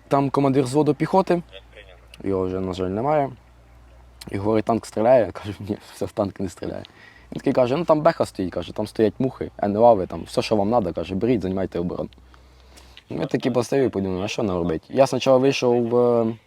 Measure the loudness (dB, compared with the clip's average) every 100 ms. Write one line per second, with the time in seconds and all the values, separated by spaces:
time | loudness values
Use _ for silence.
0 | 0 0 2 2 2 2 2 2 2 0
1 | 2 2 2 0 -4 -16 -20 -20 -20 -20
2 | -20 -10 -4 -2 -2 -4 -4 -4 -4 -2
3 | 0 0 -2 -6 -20 _ _ -20 -20 -20
4 | -20 -20 -10 -4 0 0 2 -2 -2 0
5 | 4 4 4 -4 -10 -8 -8 -8 -10 -10
6 | -6 -2 -4 -4 -8 -8 -10 -10 -14 -20
7 | -20 -20 -14 -6 0 2 2 2 2 4
8 | 2 2 -2 -4 -6 -6 -8 -8 -6 0
9 | 0 0 -4 -4 -10 -4 -2 4 6 6
10 | 0 -8 -6 -6 0 0 2 0 0 -4
11 | -6 -2 0 0 -2 -4 -4 -4 -4 -6
12 | -10 -14 -20 -20 _ _ -20 -20 -20 -20
13 | -12 -8 -4 -2 0 0 0 0 0 0
14 | -4 -4 -4 -4 -2 -2 -2 -4 0 2
15 | 4 2 4 4 4 2 2 2 2 2
16 | 4 2 0 -4